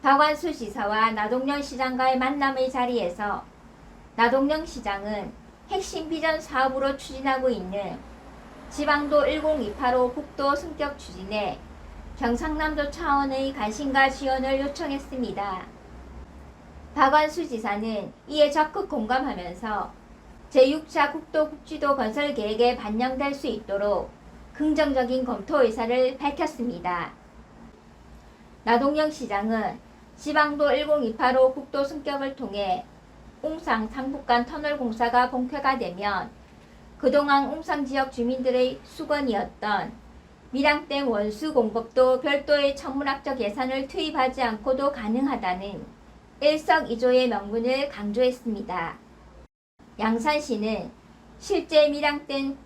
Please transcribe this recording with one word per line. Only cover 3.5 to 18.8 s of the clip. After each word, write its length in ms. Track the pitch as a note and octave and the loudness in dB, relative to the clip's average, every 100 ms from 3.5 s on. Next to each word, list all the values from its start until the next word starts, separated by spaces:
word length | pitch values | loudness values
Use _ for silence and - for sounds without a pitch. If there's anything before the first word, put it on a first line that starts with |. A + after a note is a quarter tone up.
| - - - - - - | -20 -20 -20 -20 -20 -12
나동령 500 | - A#3 C4+ C#4 D#4 | 2 4 4 2 0
시장은 680 | D#4+ B3+ G#3 G3 G#3 G#3 F3+ - - - - | -4 -8 -6 -6 -6 -6 -8 -14 -20 -20 -6
핵심 400 | G4 - F#4 D#4+ | -6 -4 -8 -6
비전 320 | D#4+ D#4+ D#4 | -2 0 -2
사업으로 560 | - C4 C4+ C4 C4+ C4+ | -2 0 0 0 -2 -2
추진하고 540 | - C4 C4+ C4 B3+ | -8 -4 -2 0 0
있는 480 | G#3 F#3 G3+ F#3 - - - - - - - - | -2 -4 -6 -6 -10 -14 -20 -20 -20 -20 -20 -12
지방도 560 | - D4 D4 C#4+ D4 - | -4 2 2 4 4 4
일공이팔오 840 | D4+ D#4 D4+ G#3 - B3 B3+ B3 | 2 0 0 -2 -2 2 4 2
국도 420 | D4 D4 - C#4 | 0 -8 -2 0
승격 420 | C#4+ F#3 D4+ D4 C#4+ | 0 -4 -6 -6 -6
추진에 600 | - F#3 F#3+ G#3+ F#3 - - - - - - - | -14 -14 -6 -4 -4 -6 -14 -18 -18 -16 -16 -4
경상남도 720 | A#3+ A#3+ D#4 D4+ D#4 D4+ C#4+ | 0 0 -2 -2 -2 -2 -4
차원의 600 | D#4 E4 C#4 C#4 C4 C4+ | -4 0 2 2 -2 -2
관심과 580 | C4+ G#3+ G#3+ C#4 C4+ C4+ | -2 -4 -4 0 4 4
지원을 500 | C4 C#4 C4 C4 C4+ | 2 -2 0 0 0
요청했습니다. 1000 | C#4 D#4 D#4 C#4 - C4 A3 G3+ G3+ F#3 - - - - - - - - - - - - - | -2 -4 -6 -6 -6 -6 -6 -4 -6 -6 -10 -18 -20 -20 -18 -18 -18 -18 -20 -20 -20 -20 -8
박완수 540 | - C4+ D4+ D4+ F4 D#4 | 2 6 6 4 -2 -6
지사는 640 | A3+ G#3+ G#3 A3+ G#3+ F3+ - - | -6 -4 -4 -2 -4 -8 -14 -4
이에 220 | D4+ D4 | 4 4
적극 380 | D#4 D4+ - | 4 0 -2